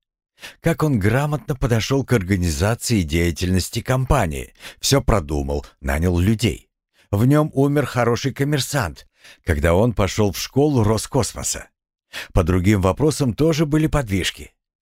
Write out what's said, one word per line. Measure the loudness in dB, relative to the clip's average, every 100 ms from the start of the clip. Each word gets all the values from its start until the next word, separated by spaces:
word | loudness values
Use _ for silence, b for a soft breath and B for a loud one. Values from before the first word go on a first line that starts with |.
| _ _ _ _ B B
Как | -4 0
он | 0 2
грамотно | 2 2 0 -4 -6
подошёл | -4 0 0 0 -2 0
к |
организации | 0 2 0 0 0 -2 -2 -2 0
деятельности | 0 0 0 -2 0 0 -2 -8
компании. | -2 -2 0 0 0 -4 -10 _ B B
Всё | 0 2
продумал, | 2 0 0 -4 -2 -4 -6 _
нанял | -4 0 0 2
людей. | 2 2 0 -2 _ _ _ b b
В | 2 4
нём | 4 2
умер | 0 0 0 -2
хороший | -2 0 0 -4
коммерсант, | -4 -2 -2 -2 -4 -4 -8 -20 B B B
когда | -4 0 2 4
он | 2
пошёл | 2 -2 2 0
в | 0
школу | -4 0 2 2
Роскосмоса. | 2 0 0 -2 -2 -6 -8 -8 -12 _ _ _ _ B B
По | 0
другим | 2 2 4 4
вопросам | 2 2 0 2 -2
тоже | 0 0 2 0
были | 0 0
подвижки. | -2 -2 -2 -4 -8 -20 _ _ _